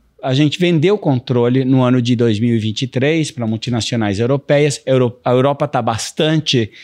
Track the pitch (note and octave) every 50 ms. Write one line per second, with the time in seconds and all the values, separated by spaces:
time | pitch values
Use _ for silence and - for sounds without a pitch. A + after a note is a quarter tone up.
0 | _ _ _ - - C3+ C3 C3+ D3+ D3 D3 - F3+ F3 F3 D#3 D3 F#3 G#3 G#3
1 | - D#3 C3 B2 - - B2+ A#2+ A#2+ B2 B2+ C3+ C3 B2+ C3+ C3 B2+ B2 B2+ B2+
2 | A#2+ A#2+ B2 A2+ A#2+ A#2 G#2+ G2+ A#2 A#2+ A#2 A2+ G#2 A2 G#2 - C3+ B2 - B2+
3 | C3 D3 E3 E3 D3+ - - B2 A#2 A2 A2+ A2 - B2 B2 A#2 - - B2 A#2
4 | A2 G#2 G2 G2 A#2 B2 C#3 C#3 - - D3 C#3+ D3+ D3 C#3+ - - C3 C3 B2+
5 | B2+ A#2+ A#2+ - - C3 B2 B2+ B2+ C#3+ C#3 C#3 D3+ - - C3 A2 A#2+ A2+ G#2+
6 | - - - - E3 D#3 D#3+ D#3 D3 - - A#2+ A2 G#2+ - -